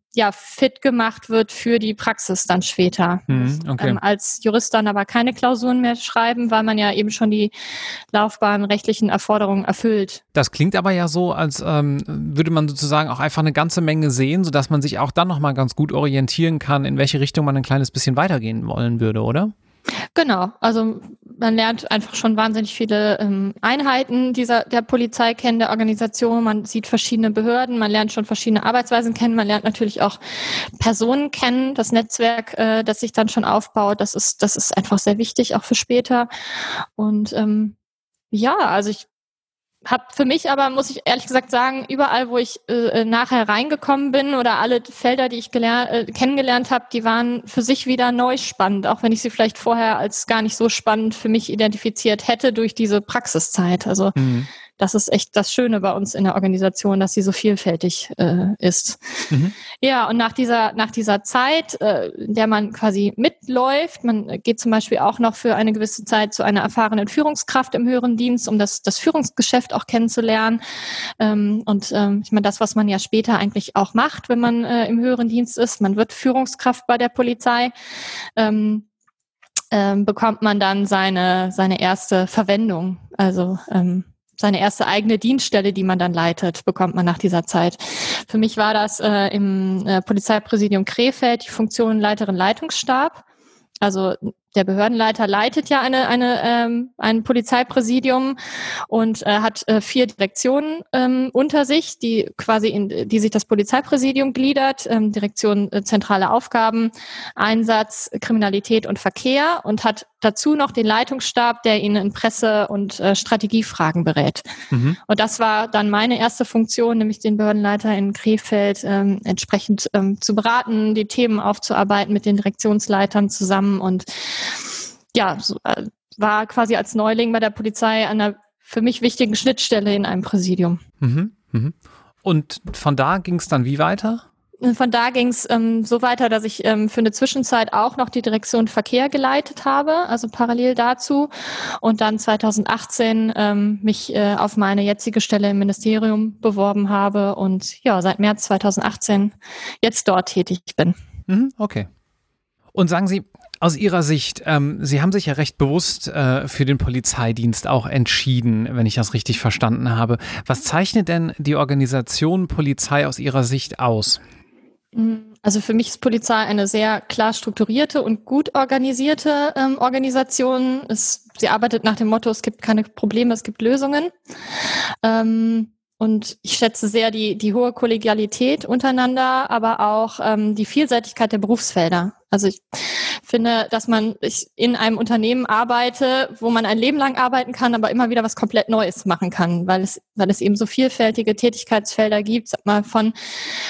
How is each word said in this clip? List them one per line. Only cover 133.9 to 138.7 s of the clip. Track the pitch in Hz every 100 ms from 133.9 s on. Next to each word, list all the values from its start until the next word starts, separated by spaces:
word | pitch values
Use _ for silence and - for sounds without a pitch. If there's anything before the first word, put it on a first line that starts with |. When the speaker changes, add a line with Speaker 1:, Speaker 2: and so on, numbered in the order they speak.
| 196 214 233 - _ _ _ 247 233
Speaker 1:
Von | 254
da | 233 240
ging's, | 254 247 233 -
ähm, | 233 226 226
so | 214 233
weiter, | 247 247 247
dass | 220
ich, | 220 - 233
ähm, | 214 214
für | -
eine | 220
Zwischenzeit | 208 262 277 254 233 220
auch | - 233 254
noch | 240
die | 247
Direktion | 226 220 - 233
Verkehr | 226